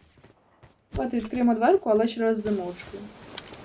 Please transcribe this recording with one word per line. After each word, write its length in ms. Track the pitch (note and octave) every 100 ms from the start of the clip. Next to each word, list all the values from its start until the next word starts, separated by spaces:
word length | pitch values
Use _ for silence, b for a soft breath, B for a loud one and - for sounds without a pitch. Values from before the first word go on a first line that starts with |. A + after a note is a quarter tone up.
| _ _ - _ _ _ - _ _
Давайте 240 | - B3 A#3+
відкриємо 380 | G#3+ B3 A#3+
дверку, 360 | A3 A#3+ F#4+ A#3+
але 180 | G#3+ A3+
ще 120 | A#3
раз 180 | A3+ A3
з 40 |
димочкою. 600 | G#3 G3+ F3 F3 - G3 G#3 - - - - -